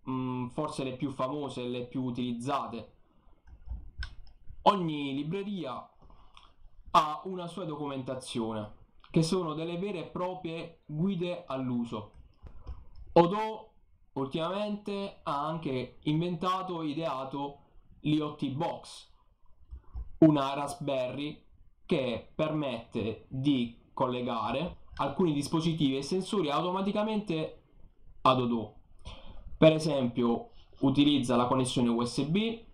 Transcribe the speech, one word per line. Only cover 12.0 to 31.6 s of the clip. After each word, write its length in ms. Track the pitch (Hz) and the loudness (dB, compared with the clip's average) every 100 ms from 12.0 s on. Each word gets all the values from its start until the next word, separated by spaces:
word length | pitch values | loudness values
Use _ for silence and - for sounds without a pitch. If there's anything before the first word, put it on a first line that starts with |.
| 104 - - - - - - - - - - | -8 -18 -20 -20 -16 -12 -10 -12 -12 -16 4
Odoo 600 | 170 170 208 220 220 - - - - - | 6 8 4 -2 -6 -14 -20 -20 -20 -10
ultimamente 1040 | 135 135 165 165 196 208 202 208 202 196 - | -6 -4 -2 -2 -2 -2 -4 -4 -6 -6 -8
ha 220 | - 143 151 | -4 -2 -2
anche 540 | 165 156 127 - - | -4 -2 -4 -4 -6
inventato 800 | 151 151 175 170 180 185 180 170 | 0 0 0 0 0 -2 -4 -4
e 60 | 160 | -4
ideato 720 | 143 165 131 135 143 143 - - - - - | -2 -4 -4 -6 -6 -6 -8 -20 -20 -20 -4
l'I 180 | 147 151 | 2 2
O 160 | 151 - | 0 -4
T 140 | 139 | -4
Box, 600 | 127 165 117 - - - - _ _ - - - - - - - - | 0 -2 -2 -10 -18 -20 -20 _ _ -20 -20 -16 -16 -12 -10 -10 8
una 340 | 160 147 135 | 8 8 0
Raspberry 920 | 139 143 - 143 135 127 127 147 151 - - - _ - | -2 -6 -6 -4 -2 -4 -6 -8 -10 -20 -20 -20 _ -2
che 460 | 165 123 113 - | 0 0 -4 -8
permette 920 | - 156 151 139 117 - 120 107 107 - | -4 -2 0 -2 -4 -6 -4 -4 -4 -8
di 500 | 131 139 135 117 - - | 0 4 4 2 -6 -14
collegare 880 | - 127 123 123 117 110 127 170 - - - | -2 0 0 -2 -2 0 -2 -2 -8 -14 -4
alcuni 380 | 139 143 175 | -2 4 4
dispositivi 640 | 143 143 165 165 160 143 135 | 4 2 2 2 4 2 2
e 40 | |
sensori 480 | 143 185 185 214 151 | 0 -2 0 0 2
automaticamente 1120 | 143 175 185 196 208 214 214 202 160 160 - _ - - - - - | 2 2 0 0 0 0 0 0 -2 -2 -8 _ -20 -20 -20 -20 2
ad 180 | 131 127 | 4 6
Odoo. 360 | 120 117 104 - - - - - - - - - | 4 0 -4 -12 -20 -18 -16 -14 -14 -12 -12 8
Per 160 | 156 | 8
esempio 800 | 156 160 143 123 120 120 117 - - - - | 8 2 2 0 2 2 2 -2 -16 -20 0
utilizza 560 | - 139 143 143 123 120 | 4 6 6 6 4 2
la 120 | 123 | 4
connessione 420 | 131 | 4